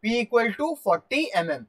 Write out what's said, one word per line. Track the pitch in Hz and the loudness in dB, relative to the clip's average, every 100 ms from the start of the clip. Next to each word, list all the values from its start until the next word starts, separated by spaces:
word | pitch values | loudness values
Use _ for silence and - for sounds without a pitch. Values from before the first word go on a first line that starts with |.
P | 214 240 | 0 0
equal | 226 240 226 | 2 2 2
to | 190 302 302 | 0 -4 -2
forty | 202 170 _ 269 320 185 | 0 0 _ -2 0 0
M | 165 | -2
M। | 143 | -4